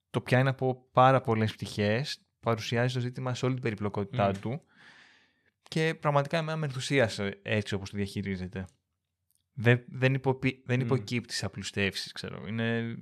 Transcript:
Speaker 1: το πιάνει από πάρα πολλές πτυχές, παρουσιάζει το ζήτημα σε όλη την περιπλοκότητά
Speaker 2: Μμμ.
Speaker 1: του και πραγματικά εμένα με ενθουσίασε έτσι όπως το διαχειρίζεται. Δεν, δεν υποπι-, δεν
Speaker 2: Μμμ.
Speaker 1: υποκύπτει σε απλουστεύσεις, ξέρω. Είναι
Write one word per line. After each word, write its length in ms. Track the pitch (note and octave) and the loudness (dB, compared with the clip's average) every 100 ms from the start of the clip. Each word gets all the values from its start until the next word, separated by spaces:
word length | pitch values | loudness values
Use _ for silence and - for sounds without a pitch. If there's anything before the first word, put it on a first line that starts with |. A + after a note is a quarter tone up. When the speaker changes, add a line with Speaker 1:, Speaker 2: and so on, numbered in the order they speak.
| _ | _
Speaker 1:
το 100 | B2+ | -6
πιάνει 280 | - B2+ C3+ | 2 2 2
από 400 | B2+ C3 B2+ _ | 0 -2 -4 _
πάρα 280 | - C3 C3 | 6 6 6
πολλές 320 | B2 A2 A2 | 4 2 2
πτυχές, 680 | - G2+ - G#2 A2+ D3 - _ _ | -2 -8 0 2 2 -2 -10 _ _
παρουσιάζει 540 | - A#2 - A#2 B2+ | -2 0 0 0 0
το 60 | B2+ | 0
ζήτημα 340 | B2 B2 B2+ | -4 -6 -6
σε 100 | A#2+ | -2
όλη 100 | B2+ | -2
την 80 | B2+ | 0
περιπλοκότητά 640 | B2 G#2 G#2 G#2 G2 - G2 | -2 -2 -4 -2 -2 2 2
Speaker 2:
Μμμ. 140 | F#2+ | 0
Speaker 1:
του 220 | G#2+ C#3 - _ - - - _ _ _ _ _ _ | -4 -8 -10 _ -20 -20 -20 _ _ _ _ _ _
και 260 | D#3+ D#3+ E3 | -2 0 0
πραγματικά 360 | D#3 C#3+ C#3+ E3+ | 2 2 2 -2
εμένα 180 | D#3 D#3+ | -2 -4
με 100 | D#3 | -4
ενθουσίασε 720 | B2+ - C#3 A2+ - G2+ - | -4 0 4 4 2 -4 -4
έτσι 320 | - A2 - | -2 -2 0
όπως 160 | G2+ G2 | -4 -6
το 60 | G2+ | -6
διαχειρίζεται. 680 | G2 G#2+ G2 F#2+ F#2 F#2+ F#2+ _ _ _ _ _ _ _ _ | -4 -4 -4 -6 -6 -8 -10 _ _ _ _ _ _ _ _
Δεν, 320 | - A2+ B2 - | 0 4 4 2
δεν 260 | B2+ C3 | 0 2
υποπι-, 480 | C3+ C3+ C3 C3 - - | 2 0 0 -2 -4 -2
δεν 120 | B2 | 0
Speaker 2:
Μμμ. 60 | |
Speaker 1:
υποκύπτει 480 | B2 C3 G2+ A#2+ - | 2 0 0 -4 -4
σε 120 | - G2 | -6 -6
απλουστεύσεις, 680 | - G2 - G2 - - | -6 -8 -2 -2 -2 -10
ξέρω. 340 | - - F#2+ E2+ | -10 -10 -10 -8
Είναι 500 | A2+ A2+ A#2 A#2 A#2 | -4 -2 -2 -4 -8